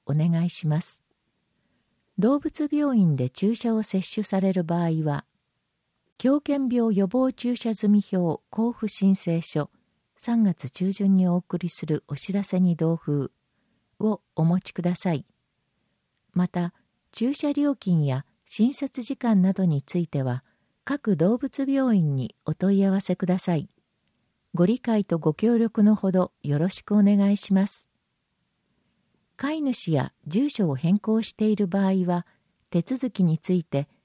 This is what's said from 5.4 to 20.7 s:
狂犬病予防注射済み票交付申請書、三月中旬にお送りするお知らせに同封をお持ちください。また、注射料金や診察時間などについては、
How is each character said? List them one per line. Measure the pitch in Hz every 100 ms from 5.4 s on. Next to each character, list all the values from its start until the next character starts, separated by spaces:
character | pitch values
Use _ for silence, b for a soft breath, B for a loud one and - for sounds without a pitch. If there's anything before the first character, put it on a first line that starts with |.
| _ _ _ _ _ _ _ -
狂 | 254 294
犬 | 294 277 262
病 | 240 226
予 | 196 190
防 | 254 262
注 | - 240 240
射 | 233
済 | 208 208
み | 208
票 | - 185 170 - _
交 | - 233
付 | - 220
申 | - 196
請 | 190 175 165
書、 | - 151 143 _ _ _ _ _
三 | - 233
月 | 208 - 127
中 | - 185
旬 | 196 196
に | 190 180
お | 175
送 | - 175
り | 175
す | - 160
る | 151 -
お | 143
知 | -
ら | 202
せ | 196 180
に | 180 165
同 | 165 165
封 | - 143 - _ _ _ _ _ _ -
を | 214 202 _ -
お |
持 | 160 185
ち | -
く | -
だ | 170 180
さ | 185
い。 | 151 - _ _ _ _ _ _ _ _ _ _
ま | 180 180
た、 | 175 175 - _ _ _
注 | - 240
射 | 285 294
料 | 285 285
金 | 277 190 170
や | 143 131 - _
診 | - - 240
察 | - 277 262
時 | 233 269
間 | 233 196
な | 185
ど | 190
に | 180 143
つ | - 175
い | 165
て | 143
は、 | 131 127 - _ _